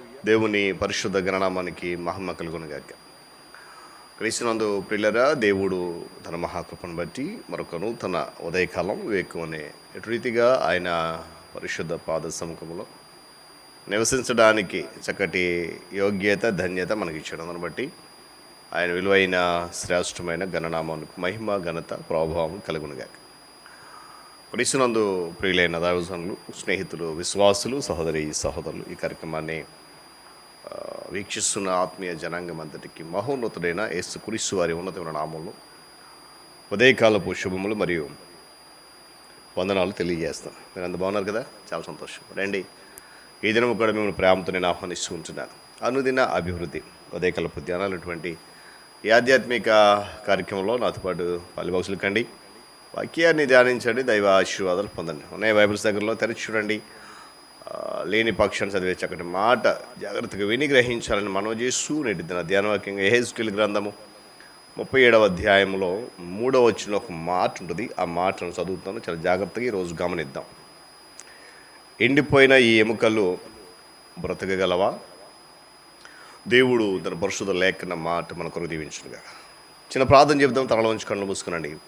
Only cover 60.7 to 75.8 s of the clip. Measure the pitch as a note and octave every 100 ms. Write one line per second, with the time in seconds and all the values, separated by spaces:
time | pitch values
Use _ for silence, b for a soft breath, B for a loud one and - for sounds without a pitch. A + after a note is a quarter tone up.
60.7 | C3+ B2 A#2 - G#2 G2+ G2 G#2 A2+ B2
61.7 | - - D3+ B2+ F2 E2+ F2 E2+ G2 G#2
62.7 | G2+ G2 G2 G2 A#2+ A#2 - A2 G2+ G#2
63.7 | G#2 G2+ G2+ - - - B B B -
64.7 | - A2 C3+ B2 A2+ G#2 F2+ G#2 G2 G2
65.7 | F#2+ F#2 G2 B2 - F2 F#2+ B2 C3 A#2+
66.7 | - G2+ G2+ - E2+ E2 F2+ A#2 - F2
67.7 | F2 - - F2 E2+ F#2 F#2+ F2+ E2+ F2
68.7 | F#2 F#2+ A2 - E2+ F2 F#2 F#2+ A2 B2
69.7 | G2+ F2 E2 F2 F2+ C#2+ D#2 - - -
70.7 | - - - - - B B B B B
71.7 | B B - A#2+ C#3 C#3 C#3+ C3+ C3+ A#2
72.7 | A2+ G#2+ G#2+ A2+ A2 F#2 F2+ - - -
73.7 | - - - - - F2+ F2+ F#2+ F#2+ F#2
74.7 | F2+ G#2 - - - - - - - -
75.7 | -